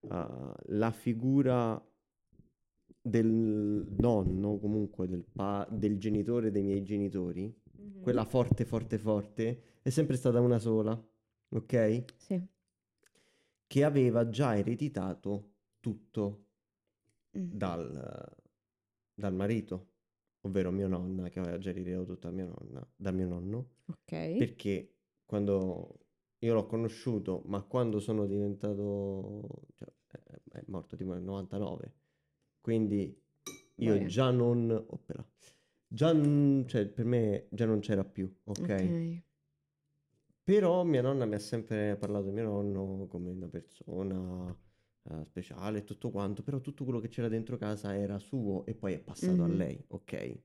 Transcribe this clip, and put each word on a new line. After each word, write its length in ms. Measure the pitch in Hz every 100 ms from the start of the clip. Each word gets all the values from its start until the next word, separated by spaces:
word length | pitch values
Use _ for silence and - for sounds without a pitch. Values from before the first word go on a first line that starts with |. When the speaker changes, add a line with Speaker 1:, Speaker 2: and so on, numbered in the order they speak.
Speaker 1:
uh, 520 | 107 92 64 62 65 50 -
la 240 | 104 113
figura 920 | 110 - 113 127 139 131 123 117 110 - _ _ _ _ _ _ _ _ _ _ -
del 880 | 120 117 113 113 110 107 104 104 - 98
nonno, 600 | 120 110 92 92 101 104
comunque 480 | 104 107 101 - 92
del 180 | 90
pa-, 420 | - - 98 101 -
del 280 | 110 104 101
genitore 520 | 107 107 104 120 110
dei 120 | 101
miei 200 | 98 98
genitori, 640 | 98 104 101 98 90 85 101 123 - -
Speaker 2:
Mhm. 220 | 202 196
Speaker 1:
quella 220 | - 123
forte, 400 | 110 127 120 -
forte, 340 | 117 113 - 110
forte, 640 | 107 107 101 - 113 123 - _
è 80 | -
sempre 260 | 127 147 127
stata 240 | 127 120
una 180 | 123 117
sola, 420 | 113 110 107 113 - _ _ _ _
ok? 540 | 139 131 127 110 117 127 _
Speaker 2:
Sì. 260 | - 185 185 _ _ _ _ _ _ _ _ _ _ _ _
Speaker 1:
Che 160 | 135
aveva 440 | 147 143 123 117 117
già 280 | 110 139 104
ereditato 960 | 101 120 147 - 95 90 98 101 104 _ _ _
tutto 600 | 120 104 _ - 101 101 _ _ _ _ _ _ _ _ _ 104
Speaker 2:
Mm. 140 | 175
Speaker 1:
dal, 840 | 101 95 85 76 71 64 - - - _ _ _ _ _ _ _
dal 200 | - 101
marito, 540 | 92 101 113 101 90 - _ _ _ _ _
ovvero 280 | 101 95 90
mia 160 | 95 95
nonna, 400 | 90 90 92 90
che 100 | 90
aveva 200 | 90 85
già 120 | 95
ereditato 360 | 92 90 92 92
tutto 220 | 92 85
a 20 |
mia 160 | 92 90
nonna, 380 | - - 65 - _
da 140 | 98
mio 160 | 92 92
nonno. 400 | 87 90 113 131 _ -
Speaker 2:
Ok. 500 | 165 - 160 165 190
Speaker 1:
Perché 560 | - - 101 95 - _ _ _ _
quando 720 | 104 101 98 95 87 85 - _ _ _ _
io 160 | 117
l'ho 120 | 113 107
conosciuto, 760 | 113 113 - - 110 95 92 -
ma 160 | 98
quando 380 | 95 127 117 104
sono 240 | 104 110 101
diventato... 1400 | 101 101 101 104 101 101 101 98 98 101 104 104 - - -
Cioè, 140 | - _ _
è, 340 | - _ - - -
è 60 | -
morto 280 | 92 - 87
tipo 160 | 92
nel 100 | 90
novantanove, 680 | 92 98 92 98 101 - - _ _ _ _ _ _ _
quindi 600 | - 113 107 101 95 - _ _ - - _ -
io 180 | 113 104
Speaker 2:
Boia. 100 | 95
Speaker 1:
già 240 | 101 131
non... 400 | 123 120 120 117
Oppela, 520 | 110 113 - _ - - _ - _ _ _ _
già 260 | 110 156
n-, 500 | 160 147 147 143 139 123
cioè, 200 | 117 101
per 180 | -
me 440 | 117 123 110 101 -
già 160 | 101 113
non 140 | 110
c'era 240 | 101 101
più, 280 | 95 - 95 -
ok? 160 | - 104
Speaker 2:
Ok. 600 | 175 98 92 170 165 170 _ _ _ _ _ _ _ _ _ _ _ _
Speaker 1:
Però 420 | - 202 185 180
mia 180 | 175 139
nonna 240 | 127 139 117
mi 80 |
ha 40 | 104
sempre 560 | - 117 110 107 104 101
parlato 300 | 101 104 98
di 60 |
mio 120 | 101
nonno 640 | 110 101 101 98 95 95 98
come 220 | 90 90
una 180 | 92 87
persona, 1080 | 82 - - - 87 95 95 92 90 90 90 _ _ _ _ -
eh, 160 | 78
speciale 540 | 80 90 90 - 98 107
e 60 |
tutto 260 | 104 104 120
quanto, 320 | 98 101 98
però 180 | - 135
tutto 220 | 131 139
quello 140 | 127 120
che 80 | 117
c'era 200 | 123 117
dentro 280 | 113 110 123
casa 400 | 104 104 101 101
era 220 | 101 101
suo 460 | - 135 107 95 -
e 80 |
poi 180 | 117 98
è 60 | 80
passato 420 | - 98 180 90
a 40 | 85
Speaker 2:
Mhm. 80 | 92
Speaker 1:
lei, 280 | 82 - -
ok? 500 | - - - 58 -